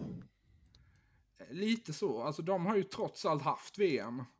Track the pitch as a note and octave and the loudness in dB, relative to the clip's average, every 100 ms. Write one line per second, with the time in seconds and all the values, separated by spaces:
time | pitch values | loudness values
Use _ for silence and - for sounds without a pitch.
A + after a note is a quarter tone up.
0 | - - - _ _ - _ - - _ | -8 -10 -14 _ _ -20 _ -20 -20 _
1 | _ _ _ _ - D3 G#3 A3+ - D3+ | _ _ _ _ -12 -4 0 0 0 -2
2 | G3 A2+ B2 D3+ E3 F#3+ F3 G#3+ F#3+ - | 0 0 -2 -2 0 0 4 2 2 -2
3 | F#3 - F#3+ D#3 D3+ C3+ - - G3 B2+ | -4 -2 0 2 2 -2 -4 2 2 4
4 | G#2 A#2+ B2 _ | 0 -6 -10 _